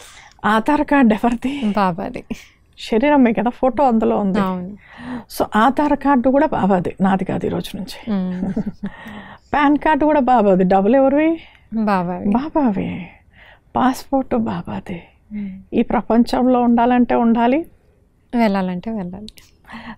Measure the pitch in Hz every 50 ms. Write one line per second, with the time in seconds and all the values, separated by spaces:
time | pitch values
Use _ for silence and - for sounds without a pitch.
0 | - - - - - - _ _ - 202 214 220 226 - 294 294 302 - 294 277
1 | 269 226 214 196 - 226 240 233 - 254 285 285 262 208 196 208 196 185 175 170
2 | - - - - - _ - - - - _ _ _ _ _ - - - - -
3 | 269 294 294 285 254 - 226 - - 123 - - - 262 247 220 294 262 233 220
4 | 220 226 226 220 208 196 185 214 196 185 185 180 175 185 208 202 - - - -
5 | 240 247 254 240 - _ - - - - - 214 220 269 262 - 302 294 294 285
6 | - 277 285 254 233 269 254 277 311 311 - - - 196 202 180 165 - - -
7 | 185 190 196 190 190 - - 175 170 - 175 175 180 - - 190 190 - - -
8 | - - 208 190 185 185 185 180 185 185 190 226 - 208 - - - 196 - -
9 | - - 208 - - - - - _ _ - 277 294 285 302 277 - 320 311 269
10 | 302 302 302 294 254 247 254 233 214 208 190 185 190 180 196 190 190 208 247 277
11 | 269 269 269 294 311 320 330 330 - - _ _ _ _ - 220 220 208 202 185
12 | 175 175 180 180 196 208 202 240 285 311 - 320 285 240 196 190 180 175 175 175
13 | 175 - - _ _ _ _ - - - - _ _ _ _ 240 247 247 254 -
14 | - - - 269 262 - 277 240 226 226 196 175 175 - 208 196 - - 190 170
15 | - - _ _ _ _ 208 208 202 196 190 190 - _ - - 233 - - 247
16 | 190 - 214 233 233 - - - 240 254 254 240 240 240 233 233 233 247 247 247
17 | 247 233 - 247 240 226 226 240 233 240 254 311 339 - - _ _ _ _ _
18 | _ _ _ _ _ _ - 240 233 214 196 196 185 185 180 180 - 226 226 214
19 | 185 175 180 190 208 220 - - - _ _ _ _ - - 226 226 233 220